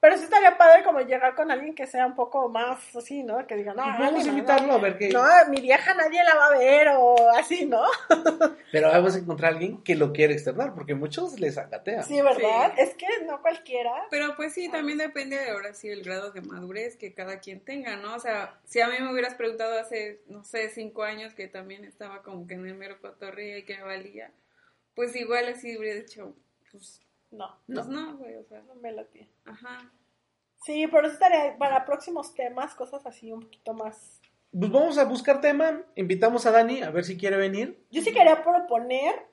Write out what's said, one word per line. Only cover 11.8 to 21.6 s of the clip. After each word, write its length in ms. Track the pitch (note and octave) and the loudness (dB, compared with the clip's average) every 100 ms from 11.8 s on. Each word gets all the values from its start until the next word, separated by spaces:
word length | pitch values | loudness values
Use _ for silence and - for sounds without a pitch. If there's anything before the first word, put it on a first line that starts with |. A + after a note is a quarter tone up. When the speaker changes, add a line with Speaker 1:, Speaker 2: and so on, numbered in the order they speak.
| - A3 | -8 -8
Speaker 1:
Sí, 180 | - C#4+ | -4 2
¿verdad? 520 | C#4 B3+ G#3+ A3 D#4 | 2 4 2 2 0
Speaker 3:
Sí. 80 | - | 2
Speaker 1:
Es 120 | - | 0
que 120 | - F4+ A4+ E4 | 0 -6 -6 -6
no 140 | C#4+ | -4
cualquiera. 500 | E4 E4 - B3 A#3+ B3+ F#4 | -4 -4 -6 -6 -4 -6 -6
Speaker 3:
Pero 240 | D4 D4 | -6 -6
pues 200 | D4 D4+ | -6 -10
sí, 140 | D4+ F4 | -8 -8
también 280 | D#4+ D4 D4+ | -6 -6 -6
depende 380 | D#4 D4 C4+ C#4 | -6 -8 -10 -8
de 140 | C4 | -6
ahora 220 | G#3 G3+ | -8 -10
sí 140 | G3+ G#3+ | -14 -14
el 140 | G3+ | -14
grado 300 | F#3 F#3+ G3+ | -10 -10 -10
de 80 | G3 | -14
madurez 560 | F3+ F#3 F3+ G3 A#3 A3+ | -16 -16 -14 -12 -12 -12
que 180 | G3 | -18
cada 240 | F#3 F#3+ F#3+ | -16 -14 -14
quien 220 | G3 F#3+ | -16 -20
tenga, 340 | - C#4 B3 G3+ | -16 -14 -12 -12
¿no? 200 | G3+ A#3 | -12 -12
O 20 | |
sea, 400 | A#3+ G#3+ F#3+ _ | -8 -8 -10 _
si 160 | _ A#3 | _ -2
a 80 | A#3 | -2
mí 60 | B3 | -2
me 140 | C4 | -6
hubieras 220 | B3+ B3 | -4 -6
preguntado 440 | B3 A#3 A3+ A3+ A3+ | -6 -8 -6 -6 -6
hace, 440 | A3 A3+ G#3+ G#3 _ | -8 -10 -10 -16 _
no 160 | G3+ | -20
sé, 260 | G3+ A#3 A3 | -12 -10 -8
cinco 340 | A3 A3 A3 | -10 -14 -10
años 300 | G#3+ G#3+ A3 | -10 -10 -16
que 120 | G#3+ F#3+ | -18 -18
también 360 | F#3+ | -16